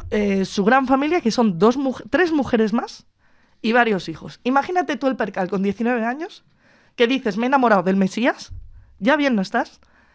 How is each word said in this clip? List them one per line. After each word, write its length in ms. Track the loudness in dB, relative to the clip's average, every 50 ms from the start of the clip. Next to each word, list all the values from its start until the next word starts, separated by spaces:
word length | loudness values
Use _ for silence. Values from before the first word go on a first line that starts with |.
| -6 -4
eh, 340 | -2 -2 0 0 0 0 -2
su 200 | -2 -2 0 2
gran 240 | 4 4 4 4 4
familia, 320 | 2 2 2 2 0 2
que 100 | 0 0
son 300 | 2 2 2 2 2 4
dos 180 | 4 4 4 2
muj-, 240 | -2 -2 -4 -6 -6 -2
tres 220 | 2 2 2 2 2
mujeres 400 | 0 0 2 2 2 2 2 0
más 340 | -2 -4 -6 -12 -18 _ _ _ _ _ _ _ _ _ _ _ _ -4
y 80 | 2 4
varios 360 | 4 4 4 2 -2 -2 -6
hijos. 320 | -12 -12 -14 -16 -18 -6 _
Imagínate 540 | 0 2 2 0 2 0 -2 0 -2 -4
tú 100 | -2 0
el 80 | -2 0
percal 340 | 0 -4 -4 -2 -4 -4 -4
con 140 | -2 -2 -2
diecinueve 420 | -2 -2 -2 -2 -2 -2 -2 -2
años, 400 | -4 -6 -6 -10 -12 -12 -18 _ _ _ _ _ _ _ _ _ _ _
que 100 | -6 -4
dices: 300 | -2 -2 -2 -2 -4 -4
"Me 100 | -4 -2
he 0 |
enamorado 380 | 0 0 2 2 2 2 2 2
del 100 | 0 0
Mesías", 580 | 0 0 -2 -2 -2 -2 -2 -2 -4 -10 -16 -16 -16 -16 -18 -20 -20 -20 _ -16 _
ya 160 | 0 0 2
bien 220 | 2 2 0 0
no 60 | 0 -2
estás, 380 | -2 -4 -4 -4 -4 -10 _ _ _ _ _ _ _ _